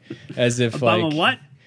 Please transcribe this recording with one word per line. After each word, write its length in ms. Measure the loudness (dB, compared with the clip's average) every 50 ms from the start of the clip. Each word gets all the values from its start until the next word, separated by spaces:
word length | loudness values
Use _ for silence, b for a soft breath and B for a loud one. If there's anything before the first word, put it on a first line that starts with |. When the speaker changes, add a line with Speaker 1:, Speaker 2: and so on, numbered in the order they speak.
| B B B B B B B
Speaker 1:
as 240 | 0 0 0 2 0
if, 140 | -2 -2 0
Speaker 2:
Obama 300 | 0 2 2 2 2 0
Speaker 1:
like, 100 | 0 0
Speaker 2:
what? 260 | 0 0 0 -2 -4 -10 -20 -20 b b